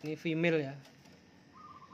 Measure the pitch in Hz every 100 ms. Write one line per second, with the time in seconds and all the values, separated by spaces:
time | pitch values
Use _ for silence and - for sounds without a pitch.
0 | 151 156 170 160 170 160 139 139 - -
1 | - - - - - - 1077 1077 1077